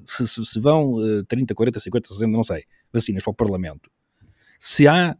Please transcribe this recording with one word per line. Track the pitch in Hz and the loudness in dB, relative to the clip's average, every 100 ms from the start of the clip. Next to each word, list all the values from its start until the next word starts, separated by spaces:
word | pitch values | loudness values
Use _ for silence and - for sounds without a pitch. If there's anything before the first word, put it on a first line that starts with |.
| - | -8
se, | - 120 | -4 -4
se, | - 110 | -4 -6
se | 110 | 0
vão, | 135 156 143 113 | 2 4 2 0
eh, | 110 107 95 | 0 -2 -2
trinta, | 120 127 104 | -2 -2 0
quarenta, | 120 113 | -2 -2
cinquenta, | - 117 - | -4 -4 -4
sessenta, | 101 113 | -2 0
não | 113 | 0
sei, | 110 82 - _ _ | -2 -6 -10 _ _
vacinas | 120 107 95 | -4 -2 -4
para | 110 | -4
o | 104 | -2
Parlamento, | 107 95 90 73 _ _ _ _ _ _ _ - | -2 -2 -6 -12 _ _ _ _ _ _ _ -8
se | - - 143 | -2 6 6
há, | 170 175 | 6 2